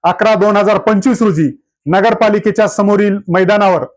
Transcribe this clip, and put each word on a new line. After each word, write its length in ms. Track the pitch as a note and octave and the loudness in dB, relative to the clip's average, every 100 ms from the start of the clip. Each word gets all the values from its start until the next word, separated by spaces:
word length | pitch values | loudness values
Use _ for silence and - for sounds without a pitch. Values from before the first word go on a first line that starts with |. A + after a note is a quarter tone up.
अकरा 300 | D3 - A3 G#3+ | -2 0 0 2
दोन 220 | G#3 G#3 | 2 2
हजार 200 | G3+ G3 | 0 0
पंचवीस 440 | - G#3 B3+ A#3 | 0 0 0 0
रोजी 280 | A3 D#3+ D3 - _ _ C#3+ | 0 0 -2 -4 _ _ -2
नगरपालिकेच्या 800 | F#3 G#3+ A3+ A3 G#3 G#3+ G3+ G#3 | 0 0 2 0 0 -2 -2 -2
समोरील 500 | - G3+ G#3 G#3 G3 G3+ | 0 0 2 0 -2 -4
मैदानावर 580 | F3 F#3 G#3 G3+ F3 B2+ | -2 0 2 2 0 -4